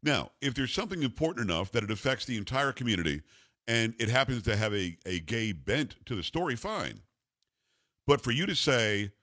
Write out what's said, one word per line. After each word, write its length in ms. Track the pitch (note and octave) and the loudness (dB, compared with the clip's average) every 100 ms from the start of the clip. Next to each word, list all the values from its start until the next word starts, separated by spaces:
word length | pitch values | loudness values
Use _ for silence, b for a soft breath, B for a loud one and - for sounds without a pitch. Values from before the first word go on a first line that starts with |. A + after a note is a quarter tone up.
Now, 300 | D3+ C3 A#1+ _ | 2 2 0 _
if 140 | C#3 | -4
there's 200 | B2 B2+ | 0 -2
something 280 | - G#3+ F#3 | -2 -2 0
important 480 | C#3 - D#3+ E3+ G#2+ | -2 0 -2 0 0
enough 220 | E2 F#2+ | 0 2
that 120 | A#2+ | 0
it 60 | G#2 | 0
affects 360 | G#2+ C3 C3 - | -2 0 -2 -2
the 100 | A#2 | -4
entire 360 | G2 B2+ C#3 | -2 0 0
community 500 | B2+ B2 F#2+ E2 D2 b b b b - | 0 0 2 2 -2 b b b b 0
and 280 | A#2 A2+ A2+ | 2 2 0
it 120 | A2+ | 2
happens 320 | B2 C3+ B2 | 4 2 0
to 140 | A2 G#2 | 0 2
have 180 | G#2+ | 2
a, 240 | G#2 F#2 E2+ F#2 | 0 -2 -4 -4
a 140 | F2+ | -4
gay 320 | D#2 A2+ A2 | -2 -2 -2
bent 440 | E2+ C2+ C3 B2+ - | -4 0 0 0 -6
to 100 | - | -8
the 80 | A2 | -6
story, 320 | E2+ E3 F3 | -4 -2 -2
fine. 460 | A#2+ G3 G#3+ D#2 A1 - _ _ _ _ _ _ _ _ _ - | -2 -4 -4 -6 -8 -20 _ _ _ _ _ _ _ _ _ 2
But 140 | A2+ | 2
for 100 | - | 2
you 140 | A#2+ | -2
to 100 | G3 | 0
say 580 | - - B2+ A2 G#2 G#2 _ | 0 2 4 4 2 -2 _